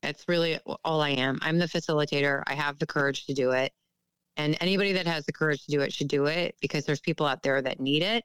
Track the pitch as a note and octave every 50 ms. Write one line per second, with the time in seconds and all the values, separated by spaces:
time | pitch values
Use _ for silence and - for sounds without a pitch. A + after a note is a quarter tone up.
0 | - C#3+ D3 - - - F3 E3+ E3 E3 D#3 - - - - - - D#3+ D#3+ D#3
1 | D3+ C#3+ C#3 B2+ C3 C3+ C3 - - D#3 E3 F3 F3 D#3+ - E3+ - - D#3 D3+
2 | D3 - D3 C#3+ C#3+ C#3+ C#3 C#3 - - C#3 D3 D3 C#3+ C#3+ C#3+ D#3 - - D3+
3 | C#3 C#3 C3+ - - - C#3 C#3 B2+ B2+ B2+ C3 C3 - _ _ _ _ _ _
4 | _ _ _ _ _ _ - D3 D3+ D3+ D3+ - E3+ F#3 G3 G3 G3+ G3+ F#3+ F#3
5 | F3 F3 E3 D#3 D3 - - - D#3 D3+ D3 - - - D3 C#3+ C#3 - - -
6 | D3+ C#3+ D3+ C#3 C#3+ D3 D#3+ F3 F3 - - - - - - D3 - - D3 -
7 | - E3 D#3 - D3+ C#3+ C3 - - C#3 C3+ C#3 C3 C3 - - C3 C#3 D3 D#3
8 | F3 G#3 A3+ A#3